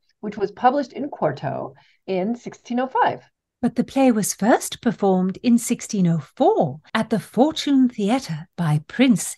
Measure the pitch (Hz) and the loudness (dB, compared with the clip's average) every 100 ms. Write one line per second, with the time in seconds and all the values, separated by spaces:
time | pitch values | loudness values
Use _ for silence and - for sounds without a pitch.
0 | _ _ 214 208 190 - 247 285 269 - | _ _ -12 -6 -8 0 0 0 -2 -8
1 | 285 - 160 131 143 127 135 139 _ _ | -10 -4 -4 -4 -6 -6 -10 -14 _ _
2 | - 185 190 240 - - - 240 262 480 | -6 -4 -4 -6 -10 -16 -8 -4 -2 0
3 | 453 131 - _ _ _ 240 247 - 269 | 0 -2 -10 _ _ _ -4 -2 -2 2
4 | 262 214 190 - 208 349 - - 240 - | 4 4 0 -2 2 2 0 -6 -4 0
5 | 196 185 185 190 240 233 - 240 - 208 | 2 2 0 -2 2 2 2 -4 -4 0
6 | 175 165 - - 302 440 170 135 - 220 | 2 0 -4 0 2 2 0 -4 -6 -4
7 | 220 214 - - 294 311 294 269 247 233 | -2 -4 -2 0 2 0 0 4 4 2
8 | 202 262 269 156 165 - 170 151 - - | 0 0 -2 -8 -10 -4 0 0 -2 0
9 | 269 185 - | 2 2 -2